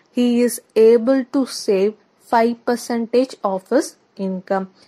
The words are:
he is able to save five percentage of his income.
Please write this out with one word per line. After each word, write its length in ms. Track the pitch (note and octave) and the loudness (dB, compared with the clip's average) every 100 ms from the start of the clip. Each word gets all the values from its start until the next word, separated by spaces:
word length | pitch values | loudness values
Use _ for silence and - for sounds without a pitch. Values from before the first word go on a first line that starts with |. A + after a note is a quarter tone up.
| _ - | _ -2
he 100 | A#3+ A#3+ A#3+ | 0 2 0
is 100 | - - A3 A3+ | -2 -6 4 6
able 320 | A#3 A3+ C4+ B3+ C#4+ | 6 2 0 0 -4
to 60 | B3+ - - | -4 -6 -2
save 260 | G3 G3+ G#3+ _ _ _ | 0 0 -4 _ _ _
five 240 | A#3 A#3 A#3 - | 0 0 -2 -4
percentage 640 | A#3+ - A#3 A3+ A#3+ C4 - G3+ | -6 -4 -6 -2 0 -2 -4 -6
of 80 | F#3+ - | -6 -2
his 140 | B3+ - - _ - F#3+ | -2 -2 -12 _ -10 -8
income. 400 | F#3 - G3 F#3+ _ | -8 -6 -6 -6 _